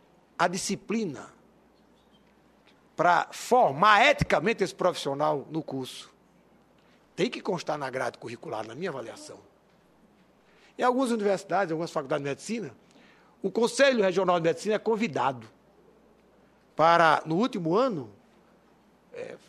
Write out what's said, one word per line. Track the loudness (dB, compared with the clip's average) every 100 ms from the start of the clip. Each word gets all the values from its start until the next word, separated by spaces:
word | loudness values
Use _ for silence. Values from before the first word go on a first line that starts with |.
| _ _ _ -2
a | -2
disciplina | -2 -6 -6 -6 -6 -6 -8 -16 -20 _ _ _ _ _ _ _ _ _ _ _ _ _ _ _ 0
pra | 4 4 0
formar | -6 2 4 4 4 6 8 6
eticamente | 4 0 0 0 -2
esse | -4 0
profissional | -2 0 -4 -2 0 -2 -4
no | -10
curso. | -8 -8 -10 -14 -20 _ _ _ _ _ _ _ _ _ _ -4
Tem | -4
que | -4
constar | -6 -6 -6 -6
na | -6
grade | -6 -6 -8
curricular, | -14 -14 -10 -8 -8
na | -8
minha | -8
avaliação. | -8 -12 -16 -18 -20 -20 _ _ _ _ _ _ _ _ _ _ _ _ -2
Em |
algumas | 0 2 0
universidades, | 0 0 -2 -2 -2 -2
em |
algumas | -4 -6
faculdades | -6 -4 -4
de | -4
medicina, | -8 -8 -8 -10 -16 _ _ -20 _ _ _
o | -4
Conselho | 0 0 4 4 4
Regional | 2 2 2 2
de | 2
Medicina | 0 -2 -2
é |
convidado | 0 -2 -2 -2 -2 -4 -12 _ _ _ _ _ _ _ _ _ _ _ _ 2
para, | 4 6 6 4 0
no | -2
último | -2 -2 -2 0
ano, | 0 -2 -10 -18 _ _ _ _ _ _ _ _ _
é, | -14 -14 -16